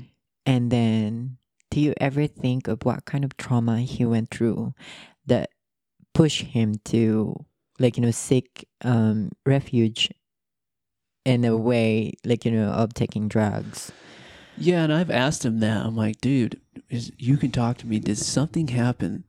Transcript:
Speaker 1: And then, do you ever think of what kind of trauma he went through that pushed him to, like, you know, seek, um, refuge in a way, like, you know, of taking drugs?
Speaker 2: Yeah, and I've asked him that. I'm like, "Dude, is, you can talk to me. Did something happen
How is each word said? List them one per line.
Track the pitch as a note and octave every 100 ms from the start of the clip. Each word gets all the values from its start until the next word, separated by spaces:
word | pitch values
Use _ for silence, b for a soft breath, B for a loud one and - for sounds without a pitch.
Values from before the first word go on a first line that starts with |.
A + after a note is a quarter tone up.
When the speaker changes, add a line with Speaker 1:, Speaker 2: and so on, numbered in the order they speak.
| B2+ _ _ _ -
Speaker 1:
And | B2+ A#2+
then, | A#2+ A2+ A2 G#2+ A#2 B2+ B2+ _ _ -
do | C#3+
you | D3 -
ever | C#3 C#3 D3
think | - B2+ B2+ -
of | -
what | B2+ -
kind | - C#3
of | C#3 -
trauma | - A#2+ A#2 A2+
he | B2+ -
went | A#2+ A2+ A2+
through | - A#2 F#2+ - - B B B B C#3
that | A#2+ - _ _ _ _ _ _
pushed | - D#3+ - -
him | B2 A2 G#2+ -
to, | A2+ A2 A2 G#2+ - C#3+ _ _ -
like, | B2+ A#2
you |
know, | A#2+
seek, | A2+ - C3 - - - -
um, | B2 A#2 A2 G#2+ G#2 - -
refuge | C#3 - A#2+ A2+ A2+ - - _ _ _ _ _ _ _ _ _ _
in | C3+ B2
a | A#2+ A2+
way, | A2+ A#2+ A2+ A2 G#2+ -
like, | - A#2
you | A#2+
know, | A2+ G#2
of | - A2+
taking | - A#2+ G#2+ G#2+
drugs? | A2 G#2 G#1+ G#2+ - - - B B B B B B
Speaker 2:
Yeah, | D#3 F3
and | D#3
I've | D#3 F3
asked | - C3 D#3+
him | B2 A2+
that. | A2 A2 A#2
I'm | A2+
like, | G#2+ A2+
"Dude, | A#2+ C3+ A2 - _ - -
is, | A#2+ A2+ -
you | A#2+ C#3+
can | C#3
talk | B2 A#2 B2
to | A#2
me. | A2
Did | - G#2+
something | - - D3+ E3 D3+
happen | A#2+ A#2+ B2 F2 -